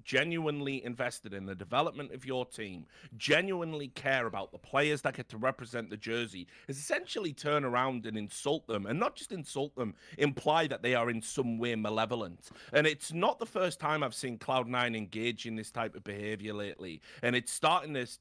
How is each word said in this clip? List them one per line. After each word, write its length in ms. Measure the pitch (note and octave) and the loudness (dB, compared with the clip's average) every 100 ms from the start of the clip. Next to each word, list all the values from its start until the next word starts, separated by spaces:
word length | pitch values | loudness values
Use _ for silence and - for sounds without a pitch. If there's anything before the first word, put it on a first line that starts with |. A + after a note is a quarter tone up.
genuinely 800 | - C3 D#3 E3 D#3 D3 C#3 C3+ | 2 4 4 2 0 0 -2 -4
invested 500 | A#2+ A#2+ B2 - G#2+ | -6 -2 -4 -4 -10
in 120 | G2 F#2+ | -8 -6
the 80 | |
development 580 | F#2 F#2 B2 D#3+ C#3 C#3+ | -8 0 2 2 -2 -10
of 120 | B2+ | -10
your 220 | C3 B2+ B2 | -4 -2 -2
team, 400 | - G#2 F2+ D#2 - - A2 | -6 -10 -10 -14 -20 -20 -6
genuinely 720 | - D3+ F#3+ F#3 E3 D#3 C#3 | 6 6 6 -2 -2 -4 -8
care 380 | - C#3 C3+ A#2 | -4 2 2 2
about 260 | G2 F#2+ | -2 -6
the 60 | - | -10
players 440 | - C#3 D3 D3 | 0 2 4 2
that 120 | C#3+ | 0
get 140 | B2+ A#2+ | -2 -8
to 60 | A2+ | 0
represent 540 | C3 C3 A#2 A#2+ G#2 | 0 0 -6 -6 -6
the 60 | G#2+ | -8
jersey, 500 | A2 A#2 A2+ F#2+ F2 - - | -2 0 -2 -6 -14 -16 -10
is 100 | C#3 | -8
essentially 540 | D3 D4 F4+ - F3+ | -2 -2 -2 -4 -4
turn 320 | C#3 D3 D3 | -2 2 2
around 420 | C3+ B2 C3+ B2 A2 | 4 2 2 0 -4
and 100 | G#2+ | -6
insult 500 | G#2 - C#3+ D#3 - | -6 -4 -2 -2 0
them, 200 | G#2+ G2 | -2 0
and 120 | D3+ | 0
not 180 | A3 - | 0 -2
just 160 | - | -8
insult 420 | F#3 C#3 C3+ C#3+ - | -8 -6 -4 -4 -2
them, 180 | A2+ - - D#3 | -4 -6 -14 0
imply 480 | D3 C3+ D3+ D#3+ D#3+ | 0 2 2 4 2
that 160 | B2 | 0
they 120 | A#2+ | 2
are 160 | B2 A#2 | 4 2
in 120 | A2+ | 0
some 360 | - - A#2+ A2+ | -2 0 0 2
way 160 | A#2+ | 0
malevolent. 760 | A2+ G#2 A2 A2 A#2 F#2+ E2+ - - - | 0 0 2 2 0 -4 -10 -18 -20 2
And 140 | C#3 D#3 | 4 6
it's 260 | D3 - | 2 -4
not 260 | D#3+ G#3+ A#3+ | 2 2 2
the 80 | A3+ | -4
first 340 | G3 F3+ - | 0 0 2
time 220 | D3+ D3+ | 0 2
I've 120 | C3+ | 0
seen 240 | - C3 A#2 | -2 -6 -6
Cloud 300 | - C3 A#2 | 2 2 4
Nine 260 | B2 B2 | 2 2
engage 520 | A2+ G2 G#2+ A#2 A2 A#2 | 0 -4 -2 -2 -2 -6
in 100 | A2 | -6
this 140 | G#2+ | -6
type 260 | A#2+ A2 - | -4 -4 -4
of 80 | |
behavior 500 | G#2 G2+ G#2 G#2+ G#2 | -8 -6 -4 -4 -4
lately, 480 | G#2 G2+ - F2+ D2+ - - | -4 -6 -6 -10 -10 -14 -2
and 140 | A#2+ B2 | 2 2
it's 160 | - | 0
starting 420 | - D#3 F3 D3 | 2 4 4 2
to 80 | C#3+ | -4
s-, 160 | A#2+ - | -4 -8